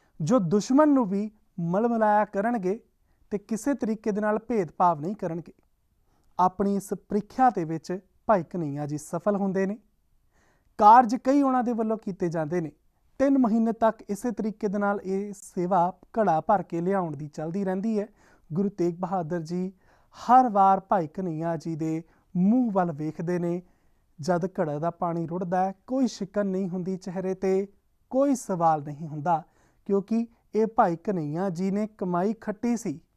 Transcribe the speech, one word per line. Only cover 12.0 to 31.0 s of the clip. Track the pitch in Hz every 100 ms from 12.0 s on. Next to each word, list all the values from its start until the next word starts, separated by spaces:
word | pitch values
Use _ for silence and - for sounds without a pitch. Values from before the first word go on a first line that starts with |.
| 214 185 180
ਜਾਂਦੇ | 165 156 175
ਨੇ। | 160 - _ _ _ -
ਤਿੰਨ | 269 277
ਮਹੀਨੇ | 247 226 226
ਤੱਕ | 226 220 220
ਇਸੇ | - 202 247
ਤਰੀਕੇ | 208 220 - 208
ਦੇ | 202
ਨਾਲ | 202 202
ਇਹ | 185 190 208
ਸੇਵਾ | 202 - - 175 185 175 - - -
ਘੜਾ | 202 160
ਭਰ | 151 202
ਕੇ | 175 170
ਲਿਆਉਣ | 175 196 170 139
ਦੀ | 147
ਚੱਲਦੀ | - 160 185
ਰਹਿੰਦੀ | 196 190 214 214
ਹੈ। | 214 _ _ _ -
ਗੁਰੂ | 156 202
ਤੇਗ | 202 175
ਬਹਾਦਰ | 175 185 190 160 175
ਜੀ | 160 180 185 - _ _ _
ਹਰ | - - 254 254
ਵਾਰ | 202 196 196
ਭਾਈ | - 208 156
ਕਨ੍ਹਈਆ | - 190 156 165 165
ਜੀ | 165 160
ਦੇ | 160 160 170 _ _ 180
ਮੂੰਹ | 190 247 240
ਵੱਲ | 190 175
ਵੇਖਦੇ | 143 156 156 170 180
ਨੇ। | 175 175 180 _ _ _ _ -
ਜਦ | 147 175 180
ਘੜੇ | 185 165 147
ਦਾ | 165
ਪਾਣੀ | 170 175 170 165
ਰੁੜਦਾ | 170 185 180
ਹੈ, | 190 190 -
ਕੋਈ | 262 247
ਸ਼ਿਕਨ | - 190 208 202
ਨਹੀਂ | 185 190
ਹੁੰਦੀ | 180 180 190
ਚਿਹਰੇ | 190 175 185
ਤੇ, | 185 190 190 196 _ _ _ -
ਕੋਈ | 254 277
ਸਵਾਲ | 262 - 185 165 156
ਨਹੀਂ | 147 143 160
ਹੁੰਦਾ, | 151 151 165 - _ _ _ -
ਕਿਉਂਕਿ | 196 190 226 233 _ _
ਇਹ | 208 220
ਭਾਈ | 220 208
ਕਨ੍ਹਈਆ | 170